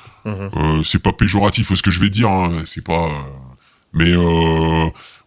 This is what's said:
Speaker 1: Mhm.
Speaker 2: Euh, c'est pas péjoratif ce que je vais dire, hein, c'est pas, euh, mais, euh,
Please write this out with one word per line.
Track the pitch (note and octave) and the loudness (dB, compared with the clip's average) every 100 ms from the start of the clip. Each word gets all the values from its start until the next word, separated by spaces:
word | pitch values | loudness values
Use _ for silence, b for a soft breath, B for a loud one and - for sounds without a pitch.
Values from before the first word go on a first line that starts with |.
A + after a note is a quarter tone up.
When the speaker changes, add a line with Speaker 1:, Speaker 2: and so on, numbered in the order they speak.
| B B | B B
Speaker 1:
Mhm. | G#2+ G2+ G2 F#2+ | -10 -8 -6 -2
Speaker 2:
Euh, | D#2 D#2+ | 0 0
c'est | D#2 - | 0 0
pas | - | 0
péjoratif | - G#2 G2+ G2+ G#2+ A2 | 2 2 2 2 0 0
ce | F#2+ | 0
que | - | 0
je | F2 | 2
vais | G2 | 0
dire, | G2 A#2 | 2 2
hein, | F#2+ F2+ E2 D#2+ | 2 0 -2 -6
c'est | - | -8
pas, | - E2 E2 | -4 -2 -2
euh, | D2 C#2 C2+ C2 - b b _ | -6 -10 -16 -20 -20 b b _
mais, | D#2 E2+ | 0 2
euh, | F2 F2 E2 E2 D#2+ D#2+ D#2+ D#2+ B B B | 4 2 2 2 2 0 0 0 B B B